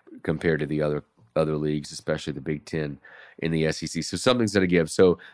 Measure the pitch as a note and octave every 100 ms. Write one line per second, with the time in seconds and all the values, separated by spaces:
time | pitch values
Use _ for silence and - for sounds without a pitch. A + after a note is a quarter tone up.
0 | - - - D#2 E2 D#2 D2 D2+ D2 D2
1 | - _ _ D#2+ D#2 D2+ D2+ D2+ C#2+ D#2
2 | - D#2 - C#2+ C2+ D2+ - E2 D2 C#2+
3 | - - - - E2 D#2+ D#2 - D2+ E2+
4 | - F2 B2+ B2 A2 G2+ F#2 F2 D#2+ -
5 | F#2 E2+ -